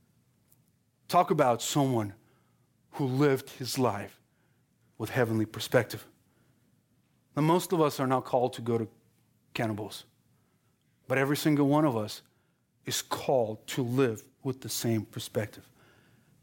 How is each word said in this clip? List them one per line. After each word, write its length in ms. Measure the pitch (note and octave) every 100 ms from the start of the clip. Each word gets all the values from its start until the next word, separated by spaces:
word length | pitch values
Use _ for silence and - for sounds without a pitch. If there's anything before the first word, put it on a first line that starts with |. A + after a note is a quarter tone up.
| _ _ _ _ _ _ _ _ _ _ -
Talk 220 | F3+ F3
about 300 | E3 C3 A#2
someone 540 | - D3+ C3+ A#2 G#2 - _ _ _ _ _ _ _
who 120 | -
lived 460 | C3+ C3 D3 C3+ -
his 280 | - B2 -
life 420 | B2 G2+ G2 - _ _ _ _ _ _ _ -
with 140 | A2+
heavenly 340 | - A2+ A2
perspective. 600 | G#2+ - - B2+ A2+ - - _ _ _ _ _ _ _ _ _ _ _ _ -
Now, 60 |
most 300 | D#3 F3+ F3+
of 80 | F3
us 180 | D3 -
are 60 | C3
not 180 | B2+
called 280 | B2 C3 B2
to 80 | -
go 160 | A#2 A#2
to 100 | G#2+ - _ _ _ _ _
cannibals, 520 | - A2+ G#2+ G2+ - - _ _ _ _ _ _ _ _ _ -
but 120 | C3
every 180 | C3+ C#3+
single 300 | D#3 D3 C#3+
one 180 | D3
of 120 | D#3 A2+
us 260 | G#2+ - - _ _ _ _ _ -
is 160 | -
called 640 | - - - C3+ A2 A2 -
to 140 | -
live 420 | A#2+ B2 C3 G#2+ - _
with 200 | C3+ B2+
the 60 | A2
same 360 | - A#2 A2+
perspective. 640 | G#2 - - - G#2 - - _ _ _ _ _ _ _